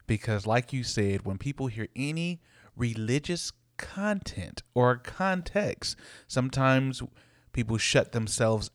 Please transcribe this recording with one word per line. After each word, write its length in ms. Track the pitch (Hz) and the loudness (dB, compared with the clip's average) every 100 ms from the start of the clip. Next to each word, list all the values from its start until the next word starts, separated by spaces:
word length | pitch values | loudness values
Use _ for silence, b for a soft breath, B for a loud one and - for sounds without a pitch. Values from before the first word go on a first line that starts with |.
| - | -4
because, 380 | 110 - 104 107 | -2 0 -2 2
like 280 | 117 127 | 2 0
you 100 | 131 | -4
said, 400 | 120 - 101 98 - | -2 2 2 2 -2
when 120 | 98 | -6
people 300 | 143 143 131 | -6 -4 -4
hear 200 | 110 107 120 | -4 -8 -6
any 460 | 143 160 170 170 b b b - | -4 -2 -4 -6 b b b -4
religious 800 | 120 110 110 139 143 175 - - _ - | -2 0 0 0 0 -4 -6 -10 _ -14
content 840 | - - 208 202 - - 90 - - | -10 -4 -2 -2 -4 -8 -10 -12 -4
or 240 | 123 123 120 | 2 4 2
context, 960 | - - 190 185 165 202 208 - - - B B B | -4 -2 0 0 -2 -2 -2 -4 -8 -8 B B B
sometimes 720 | 131 131 127 131 131 135 127 - - b b b | -2 0 2 4 4 2 -4 -10 -14 b b b
people 240 | - 113 113 | -2 0 2
shut 340 | - 139 - | 4 4 4
themselves 580 | 117 107 - 113 110 104 | 0 -2 2 2 2 -2